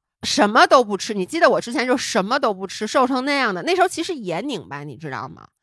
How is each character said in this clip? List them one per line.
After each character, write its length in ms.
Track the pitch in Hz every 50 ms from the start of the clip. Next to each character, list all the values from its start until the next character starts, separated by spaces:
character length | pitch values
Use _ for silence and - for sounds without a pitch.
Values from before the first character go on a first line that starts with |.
| _ _ _ _ -
什 260 | - - - 220 208
么 180 | 214 262 349
都 160 | 359 330 269 247
不 140 | 202 208
吃， 160 | 180 - - 214
你 140 | 202 180
记 120 | 180 - 339
得 120 | 349 262
我 100 | 208 156
之 120 | - 233 233
前 140 | 302 247
就 100 | 254 254
什 280 | 254 - - - 220 180
么 140 | 214 254 294
都 160 | 254 226 202
不 120 | 185 190
吃， 200 | 185 - - 214
瘦 200 | 214 - 294 254
成 180 | 247 269 254 254
那 120 | 285 285
样 180 | 277 254 220 190
的， 80 | 175 -
那 120 | 269 359
时 60 | 349 359
候 40 |
其 160 | 370 - 302 330
实 120 | - 359
也 260 | 269 214 180 160 170
拧 280 | 226 294 262 175 104 87
巴， 160 | 135 143 143
你 120 | 151 123
知 140 | 147 165 147
道 180 | 131 110 120 135
吗？ 200 | - - 52 _ _ _